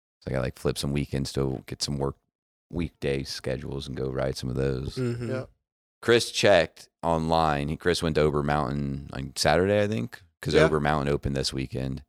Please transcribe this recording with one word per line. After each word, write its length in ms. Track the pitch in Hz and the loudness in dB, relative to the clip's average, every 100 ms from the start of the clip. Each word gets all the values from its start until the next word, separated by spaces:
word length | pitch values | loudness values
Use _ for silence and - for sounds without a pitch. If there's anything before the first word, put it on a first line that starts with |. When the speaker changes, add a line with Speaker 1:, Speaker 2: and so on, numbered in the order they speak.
| _ _ | _ _
Speaker 1:
So 80 | - | -6
I 20 | |
gotta, 100 | 65 | -4
like, 160 | 64 - | -4 -4
flip 180 | 73 65 | -2 -2
some 160 | 71 | -2
weekends 400 | 71 69 69 67 | -2 -2 -4 -4
to 300 | 67 67 62 - | -2 -2 -4 -8
get 160 | 67 | -8
some 160 | - 71 | -6 -2
work 180 | 69 - _ _ _ _ _ | -4 -6 _ _ _ _ _
weekday 520 | 85 80 - 71 69 | -6 -6 -4 -2 -2
schedules 640 | 69 - - 65 67 69 69 | -4 -8 -6 -6 -6 -8 -8
and 100 | 64 | -6
go 100 | 65 | -6
ride 260 | 65 67 67 | -2 -4 -4
some 120 | 65 | -6
of 40 | 62 | -2
those. 400 | 67 65 69 - | -2 -2 -6 -6
Speaker 2:
Mm-hmm. 340 | 123 120 120 | -6 -6 -6
Speaker 3:
Yeah. 140 | 131 131 _ _ _ _ _ | -8 -8 _ _ _ _ _
Speaker 1:
Chris 260 | - 117 - | 4 4 4
checked 600 | - 107 92 82 - - _ | 2 6 6 6 -2 -20 _
online. 680 | 85 82 80 82 80 73 73 | 0 0 2 4 4 2 -2
He, 60 | 78 | -2
Chris 280 | 90 82 | 0 0
went 120 | 82 76 | 2 4
to 60 | |
Ober 220 | 76 73 | 4 2
Mountain 640 | 73 73 65 71 69 69 69 | 2 0 0 -2 -4 -6 -8
on 200 | - 69 - | -10 -8 -2
Saturday, 460 | 76 80 95 104 | 2 4 4 2
I 60 | 104 | 2
think, 340 | 113 117 - _ _ | -2 -6 -10 _ _
'cause 100 | - | 0
Speaker 3:
Yeah. 120 | 80 78 | 4 4
Speaker 1:
Ober 140 | 76 | 4
Mountain 320 | 73 76 71 | 2 2 2
opened 240 | 71 71 69 | 0 -2 -4
this 160 | 67 | -4
weekend. 520 | 67 67 64 67 67 | -4 -6 -6 -6 -6